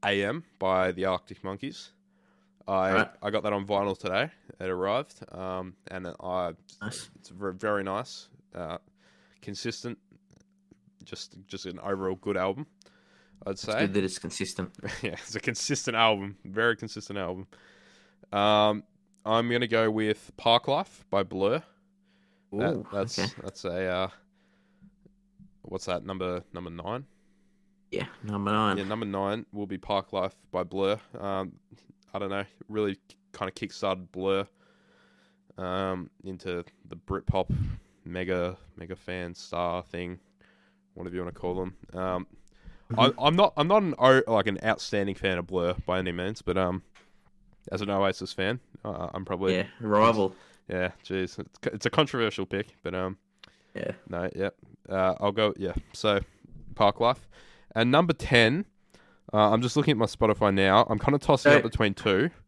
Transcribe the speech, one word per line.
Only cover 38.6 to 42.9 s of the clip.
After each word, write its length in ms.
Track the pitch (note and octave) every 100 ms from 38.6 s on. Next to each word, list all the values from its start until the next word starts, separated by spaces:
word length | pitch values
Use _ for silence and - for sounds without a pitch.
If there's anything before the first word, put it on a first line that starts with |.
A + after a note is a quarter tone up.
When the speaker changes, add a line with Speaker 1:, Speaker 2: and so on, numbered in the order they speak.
| - -
Speaker 1:
mega 180 | E2+ F2+
fan 380 | - F2+ F2 F2
star 480 | - E2+ F2 F2
thing, 360 | E2+ F2 F2 F2+ _ _ _ _ _ _ _
whatever 220 | - F2+ F2+
you 60 |
wanna 120 | F2
call 220 | - F2+ F#2
them. 200 | F#2 F#2 -
Um, 340 | F2+ F#2 F2+ F2+ - - _ - - _